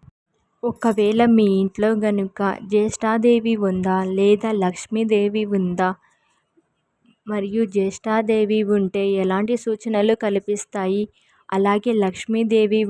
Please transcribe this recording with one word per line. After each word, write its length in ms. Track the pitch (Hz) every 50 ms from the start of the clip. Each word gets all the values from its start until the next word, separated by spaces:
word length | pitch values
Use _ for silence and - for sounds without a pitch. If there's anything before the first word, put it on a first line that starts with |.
| _ - _ _ _ _ _ _ _ _ _ _ -
ఒకవేళ 580 | 240 220 - - 233 214 220 208 208 220 226 240
మీ 200 | 240 226 220 214 202 190
ఇంట్లో 360 | 190 190 190 - - 208 214 220
గనుక 560 | 214 214 214 208 202 196 190 - - 202 196 - - -
జ్యేష్ఠాదేవి 920 | 185 208 208 208 220 - - 233 220 220 233 220 240 240 233 220 233 226 208
ఉందా 360 | 202 190 185 185 180 190 185 185 190 190
లేదా 420 | 190 190 196 202 208 202 220 220 220
లక్ష్మీదేవి 880 | 202 185 180 180 - - - 214 220 226 220 220 202 202 208 208 220 214 202
ఉందా 400 | 202 196 185 180 175 175 185 185 190 - _ _ _ _ _ _ _ _ _ _ _ _ _ _ _ _ _ _ _ _ _ _ _ _ _
మరియు 360 | 214 214 208 196 202 202 226 226
జ్యేష్ఠాదేవి 960 | 190 190 202 190 196 190 - - 220 220 220 220 214 220 220 214 202 214 214 214 196
ఉంటే 360 | 208 202 196 185 - 202 196 196 196
ఎలాంటి 440 | 190 190 185 185 196 208 214 247
సూచనలు 580 | 226 - 226 220 208 - 233 220 202 208 220 226
కనిపిస్తాయి, 880 | - - 208 196 196 196 - 208 202 - - - 208 190 185 196 202 208 208 - _ _ _ _ _ _ -
అలాగే 440 | 190 190 196 202 202 208 202 247 226 214
లక్ష్మీదేవి 840 | 202 185 185 - - - 220 226 233 214 226 220 214 202 214 220 214 202